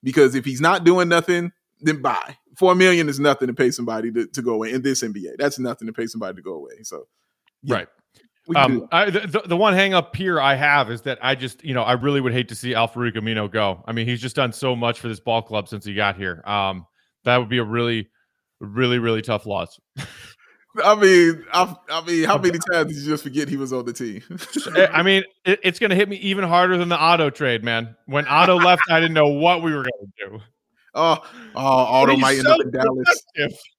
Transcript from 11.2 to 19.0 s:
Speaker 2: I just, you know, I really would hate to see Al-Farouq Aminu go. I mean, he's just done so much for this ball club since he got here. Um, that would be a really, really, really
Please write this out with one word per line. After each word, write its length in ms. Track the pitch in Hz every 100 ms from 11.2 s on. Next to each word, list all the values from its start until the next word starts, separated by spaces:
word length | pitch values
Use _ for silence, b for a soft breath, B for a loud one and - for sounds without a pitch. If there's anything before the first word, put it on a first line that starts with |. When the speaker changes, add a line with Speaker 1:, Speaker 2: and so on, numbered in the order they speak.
Speaker 2:
I 120 | 123 135
just, 280 | 127 - 160
you 80 |
know, 80 | 123
I 100 | 113
really 280 | 123 135 143
would 100 | 127
hate 160 | 120 123
to 60 | 110
see 200 | 123 113
Al-Farouq 400 | 117 120 120 113
Aminu 360 | 107 110 104
go. 320 | 110 104 90 -
I 40 |
mean, 140 | 117 113
he's 140 | 120
just 140 | 123 -
done 180 | 127
so 220 | 110 135 120
much 240 | 117 117
for 80 | 120
this 120 | 107
ball 220 | - 113
club 260 | 110 110 98
since 160 | 107
he 120 | 107 101
got 200 | 104 95
here. 280 | 95 85 -
Um, 400 | 104 98 92 85 _ _ _
that 140 | - 123
would 120 | 117
be 80 | 123
a 60 |
really, 440 | 110 117 120 113 101 _ _ _ _ _
really, 400 | 104 104 127
really 240 | 123